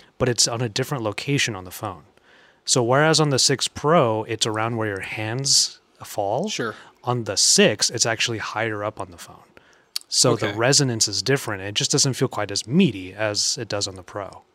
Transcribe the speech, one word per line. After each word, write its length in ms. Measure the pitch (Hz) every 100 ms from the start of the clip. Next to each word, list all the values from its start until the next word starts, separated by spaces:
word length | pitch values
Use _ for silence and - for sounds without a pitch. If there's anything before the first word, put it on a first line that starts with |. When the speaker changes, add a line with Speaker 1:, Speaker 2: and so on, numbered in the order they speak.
| - -
Speaker 1:
but 100 | 123
it's 180 | 113 -
on 140 | 117
a 80 | 123
different 340 | 104 127 143
location 520 | 107 101 - 143 - 98
on 100 | 90
the 60 |
phone. 320 | - 107 85 73 _ _ - _ _ -
So 160 | 131
whereas 380 | 117 135 156 156
on 100 | 151
the 80 | 131
six 280 | - 135 -
Pro, 560 | - 147 170 123 110
it's 220 | 107 113 120
around 300 | 110 113 117
where 100 | 110
your 140 | 98
hands 800 | 92 - 107 123 135 - - - _ -
fall. 460 | - - 98 120 214
Speaker 2:
Sure. 280 | - 117 - - _ 123
Speaker 1:
On 200 | 123 104
the 100 | 95
six, 540 | - - 196 107 -
it's 160 | 120 120
actually 320 | 113 - 110
higher 440 | - 107 113 104
up 200 | 104 -
on 100 | 92
the 60 | 85
phone. 260 | - 87 - _ - _ _ - -
So 300 | - 135 117
the 100 | 107
Speaker 2:
Okay. 80 | 101
Speaker 1:
resonance 520 | 120 143 135 113 107
is 120 | 98
different. 400 | 98 135 - 101
It 100 | 98 104
just 160 | -
doesn't 220 | 143 139
feel 160 | 120 131
quite 200 | - 104
as 140 | 101 104
meaty 480 | 156 180 98 92
as 440 | 101 107 101 - -
it 80 | 113
does 180 | 104 101
on 60 | 92
the 80 |
Pro. 400 | 90 104 92 - -